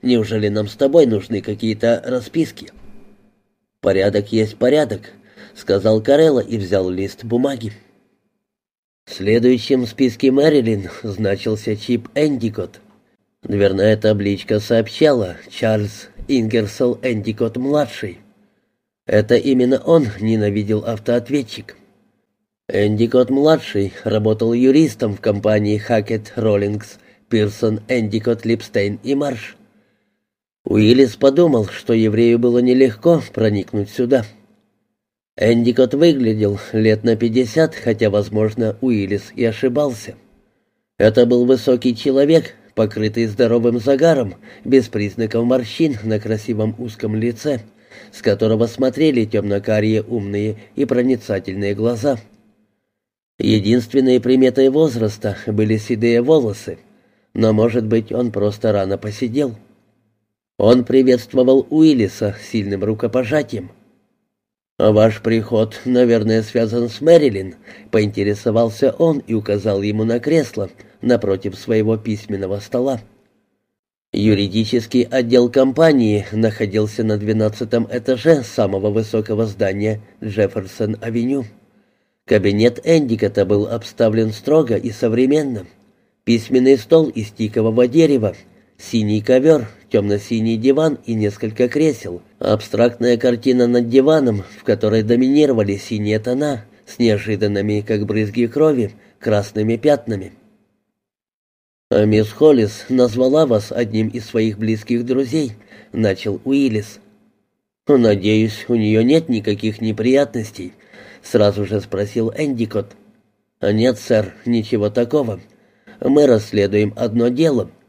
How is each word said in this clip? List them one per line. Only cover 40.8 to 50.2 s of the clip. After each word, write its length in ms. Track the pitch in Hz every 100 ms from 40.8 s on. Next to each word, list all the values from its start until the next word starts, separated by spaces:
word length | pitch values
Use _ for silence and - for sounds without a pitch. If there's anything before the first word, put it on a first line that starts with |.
| _ -
Это 280 | 107 113 120
был 200 | 123 123
высокий 500 | 131 - 123 127 113
человек, 600 | 143 135 143 165 - - _ -
покрытый 500 | 107 107 107 113 113
здоровым 540 | 101 117 117 120 117
загаром, 560 | 117 139 165 143 101 - - -
без 240 | - 131 113
признаков 580 | 107 104 107 110 117 120
морщин 520 | 127 113 - 160 113
на 160 | 110 107
красивом 560 | 107 107 113 107 110 110
узком 380 | 123 - 107 110
лице, 460 | 117 117 151 123 107 _ _ - -
с 100 | -
которого 460 | 113 101 110 110 117
смотрели 580 | 117 131 127 156 123 107
тёмно-карие 800 | 104 101 101 107 107 110 110
умные 540 | 113 117